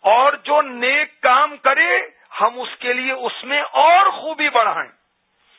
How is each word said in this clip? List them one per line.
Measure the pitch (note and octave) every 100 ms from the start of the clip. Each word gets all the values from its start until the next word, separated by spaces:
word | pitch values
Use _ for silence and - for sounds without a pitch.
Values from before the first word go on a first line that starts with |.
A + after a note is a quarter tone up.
اور | F#3 A3+ C4+
جو | D4 C#4 D4
نیک | C#4+ A#3+ B3 C#4+ D4+ _
کام | C4 B3+ D4 C#4+
کرے | C4+ C#4 E4+ F4+ - _ _ -
ہم | G#3 B3
اس | A#3+ -
کے | B3
لیے | B3 C4
اس | C4 A#3+ -
میں | B3 C#4+
اور | - - D4+ F4 G4+
خوبی | B3+ C#4+ D#4 D4
بڑھائیں، | B3 G#3+ E3 C3 _ _ _ _ _ _